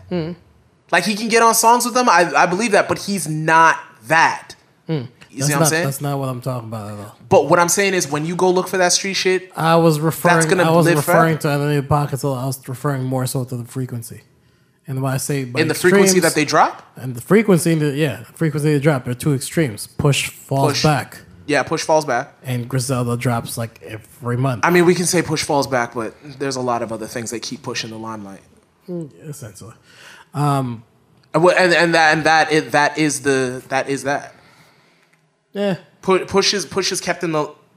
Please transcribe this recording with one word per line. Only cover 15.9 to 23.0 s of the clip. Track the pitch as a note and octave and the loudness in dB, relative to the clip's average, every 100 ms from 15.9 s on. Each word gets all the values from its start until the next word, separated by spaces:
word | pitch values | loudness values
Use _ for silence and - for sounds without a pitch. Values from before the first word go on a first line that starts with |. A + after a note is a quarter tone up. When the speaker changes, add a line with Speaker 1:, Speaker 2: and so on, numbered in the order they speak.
| G3 F#3+ F#3 | 4 4 4
Speaker 1:
extremes, | |
Speaker 2:
that | E3 | 2
they | D#3 C#3+ | 2 2
drop? | D#3 G#3+ - - - | 2 2 -2 -18 -12
Speaker 1:
and | B2+ | -10
the | A#2+ | -6
frequency, | - G3+ G#3+ F3 E3+ | 2 4 4 2 2
in | D#3+ | 0
the, | D3+ | 0
yeah, | C3+ D3+ A2+ A2+ | 0 -2 -4 -10
the | |
frequency | - D#3+ D3 D3+ | -4 -4 0 0
they | C#3+ | 2
drop. | D3+ C3+ | 2 0
There | B2 | -2
are | |
two | B2 D#3 | -4 -2
extremes. | C3 - E3+ C#3 G#2 - | -2 -2 -2 -2 -4 -12
Push | - D3 C3 - | -2 0 0 -2
falls | - - C3+ D3 | -10 -6 0 0
Speaker 2:
Push. | C3+ | 2
Speaker 1:
back. | D#3 C3+ G2+ - - - - | 2 0 -4 -14 -20 -12 -2
Speaker 2:
Yeah, | C#3+ | -2
Push | - D#3+ | 0 -4
falls | - D#3 C#3+ | 0 0 0
back. | B2 - _ | -4 -6 _
Speaker 1:
And | C3 B2 A#2 | -8 -6 -4
Griselda | C3 B2+ B2 | -4 -2 -2